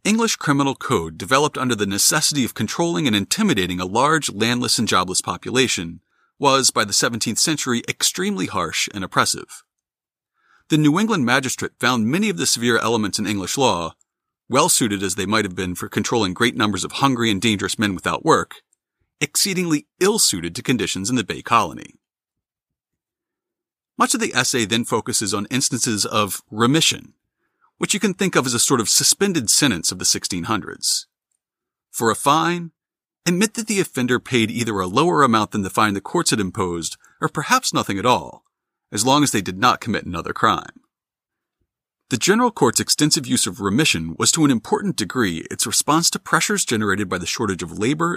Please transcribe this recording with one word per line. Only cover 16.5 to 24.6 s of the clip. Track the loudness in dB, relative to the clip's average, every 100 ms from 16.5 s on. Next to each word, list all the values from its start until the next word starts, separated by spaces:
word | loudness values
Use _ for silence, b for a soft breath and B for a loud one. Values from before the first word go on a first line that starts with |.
| 2
numbers | 0 0
of | -6
hungry | 2 2 4 0
and | 2
dangerous | 2 2 -2 0
men | -2
without | 0 -4 0
work, | 2 2 0 -10 _ _ _ _ _ _
exceedingly | -4 0 0 0 0 -2 -4 _
ill-suited | 2 4 0 0 -6 -4
to |
conditions | -2 0 0 -4 -2
in | -2
the |
Bay | -2 -8
Colony." | 0 2 2 -6 -18 _ _ _ _ _ _ _ _ _ _ _ _ _ _ _ _ _ _ _ _ -2
Much | 0
of | 0
the | -2
essay | -2 0 0